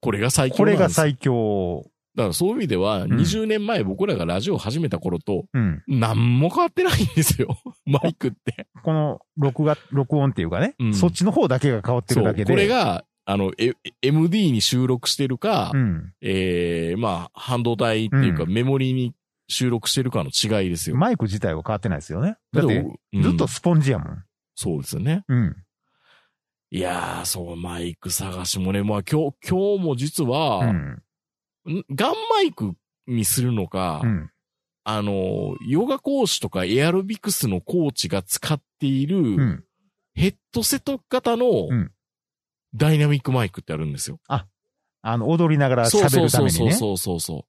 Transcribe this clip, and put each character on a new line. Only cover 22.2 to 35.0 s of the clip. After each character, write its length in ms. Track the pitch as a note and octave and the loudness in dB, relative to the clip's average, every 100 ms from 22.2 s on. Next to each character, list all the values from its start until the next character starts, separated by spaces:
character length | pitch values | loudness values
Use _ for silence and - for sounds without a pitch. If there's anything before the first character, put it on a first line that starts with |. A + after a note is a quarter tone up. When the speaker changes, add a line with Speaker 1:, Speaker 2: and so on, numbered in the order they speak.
Speaker 2:
ね。 160 | D#3+ A3 _ | -4 -4 _
だ 100 | D3 | 0
っ 40 | D3 | 2
て、 80 | F#2+ | 0
Speaker 1:
だ 60 | |
っ 20 | |
て、 160 | F#2 - _ | -2 -10 _
う 60 | G2+ | 0
ん。 40 | |
Speaker 2:
ず 60 | - | 2
っ 40 | E3 | 2
と 120 | - | -2
ス 140 | - | 0
ポ 140 | F3 E3 | 2 4
ン 60 | |
ジ 100 | C#3 | 2
や 80 | A#2 | 0
も 60 | - | -4
ん。 180 | - - _ _ - | -12 -18 _ _ -10
Speaker 1:
そ 220 | - D#2 | -6 -6
う 40 | |
で 60 | C#2 | -6
す 80 | - | -6
よ 60 | |
ね。 220 | A#2 E3+ - | -2 -4 0
Speaker 2:
う 80 | B2+ | 0
ん。 200 | G#2 - _ _ _ _ _ _ _ _ _ _ _ | 0 -2 _ _ _ _ _ _ _ _ _ _ _
Speaker 1:
い 80 | - | -6
や 400 | F2+ F2 F2 F2 | -4 -4 -6 -8
ー、 40 | F2 | -6
そ 280 | F#2 F2 | -8 -8
う、 20 | E2+ | -10
マ 240 | F2 F2 | -8 -8
イ 160 | F2 E2 | -8 -8
ク 140 | F#2 | -8
探 340 | - F#2+ F2+ F2+ | -6 -6 -8 -6
し 140 | G2 | -2
も 140 | F#2 | -2
ね、 100 | G2 | 0
ま 140 | G2+ G#2 | 0 -2
あ、 60 | |
今 280 | F#2 D3+ D#3 | 0 0 -2
日、 40 | - - | -6 -2
今 300 | F#3 G3 G3+ | 0 2 0
日 60 | |
も 120 | F3 B2+ | 0 -2
実 280 | C#3+ - | -4 -2
は、 360 | C#3 C3 D#3 - | -2 0 0 2
Speaker 2:
う 140 | A#2+ | 0
ん。 40 | F#2 C#2 A#1+ _ _ _ _ _ _ - | 0 -4 -12 _ _ _ _ _ _ -8
Speaker 1:
ん、 140 | E3+ - | -8 -6
ガ 180 | C3+ C4 | -4 -2
ン 40 | G4+ A4 | -2 0
マ 120 | A4 | 2
イ 100 | F#4 | 0
ク 220 | - G#2 - _ _ - | -2 -8 -8 _ _ -6
に 160 | A#2+ G2 | -2 0
す 160 | - | 0
る 100 | B2 | 0
の 160 | A2+ F2 | -2 -2
か、 340 | F#2+ F2+ D2+ | -2 -2 -2
Speaker 2:
う 40 | A#2 | -2
ん。 220 | G2 D#2 _ _ _ _ _ | -2 -6 _ _ _ _ _
Speaker 1:
あ 180 | - G#2+ | -6 -4